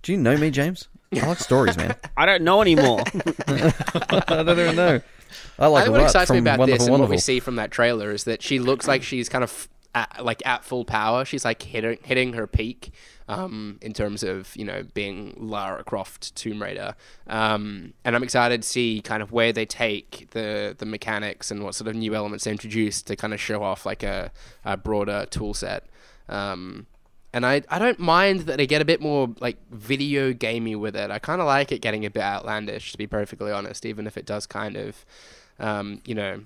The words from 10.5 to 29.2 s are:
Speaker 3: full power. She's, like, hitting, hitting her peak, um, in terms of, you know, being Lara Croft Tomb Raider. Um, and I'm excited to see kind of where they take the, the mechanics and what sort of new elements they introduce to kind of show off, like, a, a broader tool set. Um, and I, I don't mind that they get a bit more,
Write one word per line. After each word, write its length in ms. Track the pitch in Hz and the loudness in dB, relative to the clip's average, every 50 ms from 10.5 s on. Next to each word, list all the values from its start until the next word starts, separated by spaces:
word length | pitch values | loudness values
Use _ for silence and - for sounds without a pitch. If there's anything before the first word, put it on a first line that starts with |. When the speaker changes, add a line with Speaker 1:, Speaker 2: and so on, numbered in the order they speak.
| 127 - - | -2 -2 -2
Speaker 3:
full 220 | - 127 127 117 | -6 -6 -6 -4
power. 400 | - 110 107 107 110 117 123 135 | -2 -2 0 2 2 0 0 0
She's, 180 | - - 135 - | -2 -6 -4 -2
like, 180 | 120 117 - | -2 -4 -4
hitting, 360 | - - - 117 110 113 117 - - | -8 -8 -6 -4 -2 -2 -4 -6 -4
hitting 300 | - 135 127 127 127 120 | -2 0 0 0 0 -2
her 140 | 117 107 | -6 -8
peak, 440 | - - - 110 120 123 - - - - - - - - - - | -2 -2 -4 -4 -4 -8 -12 -16 -20 -20 -20 -20 -20 -20 -20 -10
um, 500 | - 107 180 185 180 110 107 107 104 101 - | -8 -6 -6 -6 -8 -10 -10 -12 -12 -14 -12
in 100 | - 110 107 | -14 -12 -6
terms 300 | - 107 104 104 101 - | -4 -4 -4 -4 -6 -6
of, 320 | 92 92 95 95 - - | -6 -6 -6 -10 -14 -12
you 80 | - 107 | -10 -10
know, 200 | 101 95 98 95 - _ | -8 -8 -10 -12 -8 _
being 400 | 104 101 101 98 95 104 - - | -6 -6 -6 -8 -12 -14 -14 -14
Lara 460 | - 110 110 107 101 98 95 95 - - | -14 -10 -8 -8 -6 -6 -6 -8 -10 -8
Croft 520 | - - 101 95 - - - - - _ | -8 -6 -6 -8 -10 -14 -16 -16 -14 _
Tomb 260 | - - 113 107 107 | -10 -8 -8 -8 -6
Raider. 340 | 104 98 98 95 98 101 104 _ - - - - - | -8 -8 -8 -8 -10 -10 -12 _ -20 -20 -20 -20 -12
Um, 680 | - - 110 110 110 110 104 104 104 101 95 85 85 - _ - | -6 -2 0 2 2 2 0 -2 -6 -10 -12 -14 -16 -20 _ -2
and 100 | 123 117 | 2 2
I'm 80 | 120 131 | 2 0
excited 380 | 123 - 127 120 120 123 117 | 2 2 2 4 4 2 0
to 60 | 110 | -2
see 340 | - - 123 120 117 110 107 | -4 -2 0 0 0 -2 -4
kind 200 | - - 113 107 | -4 -6 -6 -6
of 100 | 107 - | -6 -4
where 200 | 113 117 113 117 | 0 2 2 2
they 140 | 110 110 110 | 2 0 -4
take 640 | 107 - - 120 113 104 101 - - - - - _ | -4 -2 -2 0 0 0 -4 -8 -14 -20 -20 -20 _
the, 440 | _ 113 110 107 107 101 104 104 98 | _ -8 -6 -4 -4 -4 -6 -6 -8
the 80 | - 107 | -10 -10
mechanics 680 | 107 107 104 - 113 107 104 107 101 - _ - - | -10 -10 -8 -6 -4 -4 -4 -4 -8 -10 _ -10 -10
and 120 | 107 101 104 | -8 -8 -8
what 120 | 95 - | -8 -10
sort 120 | - 113 110 | -8 -8 -8
of 60 | 110 | -6
new 200 | 113 113 110 107 | -4 -4 -4 -4
elements 300 | 107 104 104 104 101 - | -4 -4 -6 -8 -6 -6
they 60 | 110 | -6
introduce 500 | 107 104 - 110 104 113 110 107 - - - | -6 -6 -8 -6 -2 -2 -2 0 -2 -6 -6
to 120 | - 101 | -8 -8
kind 180 | - - 107 107 | -6 -6 -6 -6
of 60 | 104 | -6
show 200 | - - 107 104 104 | -6 -6 -4 -4 -2
off, 220 | 98 95 - - | -4 -6 -4 -6
like, 180 | 98 98 - - | -8 -8 -6 -6
a, 280 | 101 95 95 87 87 - - - - - - - | -6 -6 -6 -8 -10 -14 -18 -20 -20 -20 -12 -6
a 140 | 107 98 | -6 -6
broader 480 | 95 - 110 107 104 101 104 101 104 - - | -6 -4 -2 -2 -2 -2 -2 -4 -6 -6 -6
tool 240 | - - 107 104 104 | -6 -6 -6 -6 -6
set. 320 | - - 92 98 95 - - - _ - _ - - _ - | -6 -6 -6 -8 -8 -10 -14 -20 _ -20 _ -20 -20 _ -10
Um, 560 | - 101 101 101 95 90 92 92 - - 110 _ _ _ _ _ _ - _ - | -8 -6 -6 -6 -6 -8 -10 -12 -14 -16 -18 _ _ _ _ _ _ -20 _ -6
and 140 | - 123 120 | -4 0 2
I, 160 | 127 139 143 139 - | 2 2 2 0 -2
I 80 | 151 | -2
don't 220 | 180 220 247 233 - | 0 0 0 0 0
mind 420 | 180 170 165 175 190 196 190 185 | 2 4 4 6 6 4 2 0
that 160 | 160 160 - | -2 -4 0
they 80 | 147 143 | 0 2
get 160 | 127 147 151 | 2 2 2
a 40 | 156 | 4
bit 160 | 151 165 - | 2 2 0
more, 280 | 151 151 147 143 | 2 0 0 0